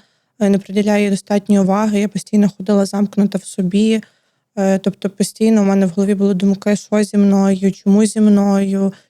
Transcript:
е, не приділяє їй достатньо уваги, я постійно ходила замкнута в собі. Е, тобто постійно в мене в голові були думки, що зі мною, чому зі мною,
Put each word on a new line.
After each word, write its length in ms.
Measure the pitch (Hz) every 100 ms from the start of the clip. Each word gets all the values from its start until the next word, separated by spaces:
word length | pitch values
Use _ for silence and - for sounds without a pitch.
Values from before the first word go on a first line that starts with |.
| _ _ _ -
е, 120 | 202
не 80 | 196
приділяє 460 | 196 196 208 208
їй 60 | 202
достатньо 520 | 196 - 202 202 202
уваги, 380 | 185 196 220 202
я 80 | 208
постійно 420 | 180 - 208 202 -
ходила 300 | 190 202 196
замкнута 520 | 202 202 202 196 185
в 60 |
собі. 580 | - - 180 202 220 220 - _ _ _ _ 208
Е, 220 | 190 190
тобто 320 | 196 - 196
постійно 520 | - 196 - 220 220
в 40 | 196
мене 200 | 196 190
в 40 |
голові 240 | 170 196
були 200 | 196 196
думки, 420 | 185 196 196 208 208
що 260 | - 214
зі 140 | 202 208
мною, 560 | 202 196 196 190 196
чому 320 | 185 202 202
зі 160 | 214 220
мною, 720 | 214 202 202 196 196 196 196 -